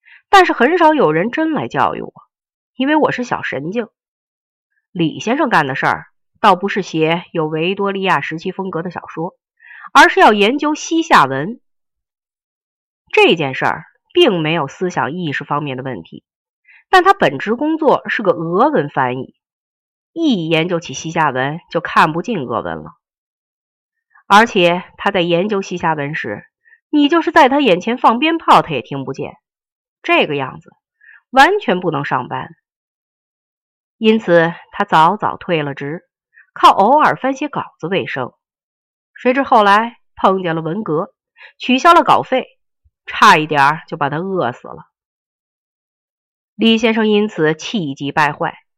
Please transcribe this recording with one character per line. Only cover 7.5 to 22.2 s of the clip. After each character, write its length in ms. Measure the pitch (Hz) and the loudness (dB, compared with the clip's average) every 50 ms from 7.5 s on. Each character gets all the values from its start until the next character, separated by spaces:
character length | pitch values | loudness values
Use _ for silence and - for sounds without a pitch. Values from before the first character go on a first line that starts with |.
| 160 156 165 180 196 | -4 -4 -2 -2 -2
多 180 | 196 196 196 196 | -2 -4 -4 -4
利 80 | 196 | -2
亚 180 | 190 185 165 143 | 0 0 0 0
时 180 | 139 - 160 | -2 -6 -8
期 140 | 165 - 190 | -8 -8 -8
风 180 | 175 - 190 190 | -8 -8 -8 -8
格 140 | 180 160 180 | -6 -8 -8
的 80 | 180 | -8
小 160 | 165 - - | -10 -12 -14
说， 300 | - - 160 160 190 - _ _ _ _ _ _ - - - - - - | -12 -10 -10 -10 -10 -10 _ _ _ _ _ _ -20 -20 -20 -8 2 4
而 160 | 269 320 349 | 6 6 6
是 100 | - 381 | 6 6
要 140 | 349 262 214 | 6 6 6
研 240 | 208 196 214 269 | 4 2 2 0
究 180 | 294 302 294 302 | 0 -2 -2 -2
西 260 | - - - 330 330 | -4 -4 -4 -2 -2
夏 220 | 320 - 294 180 143 | 2 4 4 4 4
文。 380 | 131 135 135 147 208 247 - _ _ _ _ _ _ _ _ _ _ _ _ _ _ _ _ _ _ _ _ _ _ _ _ _ _ _ _ _ _ | 2 0 -4 -6 -6 -8 -12 _ _ _ _ _ _ _ _ _ _ _ _ _ _ _ _ _ _ _ _ _ _ _ _ _ _ _ _ _ _
这 240 | - 427 415 311 180 | 0 2 4 4 2
件 200 | 165 147 135 131 | 2 -2 -4 -4
事 100 | - 147 | -2 -2
儿 200 | 123 - - - _ _ _ _ _ - | -2 -2 -4 -8 _ _ _ _ _ 2
并 260 | 359 349 247 190 170 | 2 2 4 2 0
没 140 | 151 151 165 | 0 0 0
有 140 | 170 139 | -2 -2
思 240 | 139 - - 190 180 | -4 -6 -6 -6 -4
想 220 | - 151 123 123 156 | -2 -2 -4 -4 -4
意 200 | 185 175 147 131 | -6 -6 -6 -6
识 100 | - 143 | -6 -6
方 200 | - 151 147 156 | -6 -6 -4 -4
面 140 | 139 131 | -6 -8
的 40 | 127 | -8
问 220 | 131 135 120 90 - | -8 -10 -10 -12 -12
题， 200 | _ - - - _ _ _ _ _ _ _ _ _ _ _ _ _ | _ -20 -20 -20 _ _ _ _ _ _ _ _ _ _ _ _ _
但 120 | - 370 339 | 2 4 4
他 80 | 381 403 | 4 2
本 240 | - 180 143 143 131 | 2 2 0 -2 -2
职 160 | - 202 233 | -4 -4 -4
工 200 | 240 302 311 320 302 | -2 -2 -2 -2 0
作 280 | 320 254 180 - - | 2 2 2 2 0
是 140 | - - 240 | -4 -6 -2
个 80 | 214 180 - | 0 -2 -2
俄 360 | - 165 165 175 196 262 311 | -2 -2 -2 0 0 2 2
文 180 | 294 196 143 | 0 -2 -2
翻 300 | 147 - 147 131 123 123 | -2 -2 -2 -2 -2 -2
译， 160 | 131 - - _ _ _ _ _ _ _ _ _ _ _ _ _ _ _ _ - | -6 -8 -12 _ _ _ _ _ _ _ _ _ _ _ _ _ _ _ _ -6
一 340 | 330 330 302 233 180 160 | -2 0 0 0 0 -2
研 220 | 160 165 160 165 180 | -2 -2 -2 0 -2
究 100 | 170 165 | -4 -6
起 140 | - - 135 | -6 -8 -12
西 160 | - - 160 | -12 -10 -6
夏 220 | 165 175 156 143 | -2 -2 -2 0
文 280 | 123 127 131 143 151 170 - _ | 0 -2 -2 -4 -4 -8 -10 _
就 100 | - 165 | -6 -6
看 320 | - - - 214 180 160 151 | -6 -2 0 2 2 2 0
不 80 | 170 | -4